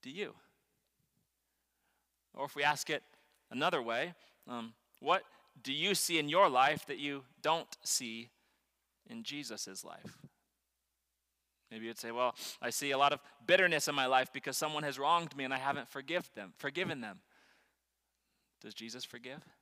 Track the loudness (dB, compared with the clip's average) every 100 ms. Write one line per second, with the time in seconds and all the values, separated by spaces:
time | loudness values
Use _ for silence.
0 | -10 -6 -6 -8 _ _ _ _ _ _
1 | _ _ _ _ _ _ _ _ _ _
2 | _ _ _ -8 -8 0 2 2 -2 -4
3 | -6 _ _ _ _ 0 0 0 0 -2
4 | -2 -8 -20 _ -12 -10 -10 -14 _ _
5 | 2 2 2 -20 _ -16 -6 -2 0 2
6 | 2 2 2 6 6 8 4 4 -4 -6
7 | -6 -6 -10 _ 0 0 0 -12 -2 -2
8 | -2 -8 -12 _ _ _ _ _ _ _
9 | _ -12 -8 -8 -8 -8 -8 -10 -14 -14
10 | -16 -18 -20 _ _ _ _ _ _ _
11 | _ _ _ _ _ _ _ -12 -10 -8
12 | -8 -2 -2 -2 -10 -6 -4 -2 0 4
13 | 4 4 -6 -18 4 6 8 4 2 2
14 | 6 4 4 -4 -6 -2 -2 0 -2 0
15 | 4 4 2 -6 -4 -2 0 -2 -4 -10
16 | -4 -4 -4 -12 -12 -8 -6 -4 -4 -4
17 | -8 -12 _ _ _ _ _ _ _ _
18 | _ _ _ _ _ _ -16 -12 -12 -10
19 | -12 -12 -12 -14 -16 _